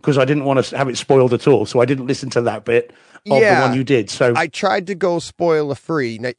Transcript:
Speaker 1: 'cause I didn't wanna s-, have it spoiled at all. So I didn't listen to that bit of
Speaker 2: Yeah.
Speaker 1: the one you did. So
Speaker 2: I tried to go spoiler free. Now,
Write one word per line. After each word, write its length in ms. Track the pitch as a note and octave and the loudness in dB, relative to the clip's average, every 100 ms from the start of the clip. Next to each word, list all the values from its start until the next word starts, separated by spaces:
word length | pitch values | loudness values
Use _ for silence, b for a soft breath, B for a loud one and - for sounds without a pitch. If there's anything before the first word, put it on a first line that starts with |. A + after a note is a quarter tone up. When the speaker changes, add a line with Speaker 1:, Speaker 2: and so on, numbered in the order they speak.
Speaker 1:
'cause 160 | - C#3 | 0 2
I 80 | |
didn't 200 | C3 D3 | 2 0
wanna 160 | C#3 C3+ | 2 0
s-, 100 | A#2 | 0
have 180 | A2+ C3+ | -2 -4
it 80 | A#2 | -4
spoiled 380 | - C3+ B2+ | 2 4 4
at 140 | A#2 - | 2 2
all. 180 | B2+ G#2+ | 2 2
So 140 | B2 | 0
I 40 | |
didn't 220 | A#2+ C#3 B2+ | 0 0 -4
listen 240 | C3 C3 | -6 -4
to 120 | A#2+ | -4
that 220 | A#2+ G#2+ | -2 -4
bit 280 | - A#2+ A#2+ B B B - | -2 -2 -2 B B B -2
of 120 | C3+ | 2
Speaker 2:
Yeah. 140 | G#3 F3 | 4 4
Speaker 1:
the 40 | C3+ | 2
one 80 | B2 | 0
you 60 | |
did. 280 | B2+ C3+ G2+ | 0 0 0
So 220 | - C3 A#2+ | 0 0 0
Speaker 2:
I 100 | E3 | -2
tried 400 | - G3+ G#3 F3+ | -4 -2 -2 -4
to 80 | |
go 240 | F#3+ F#3 E3+ | -4 -2 -2
spoiler 560 | - - E3+ D#3 D3+ | -6 -4 0 0 -2
free. 440 | C3+ - D#3+ B2 A2+ | -6 -6 -4 -4 -4
Now, 120 | B2 | -8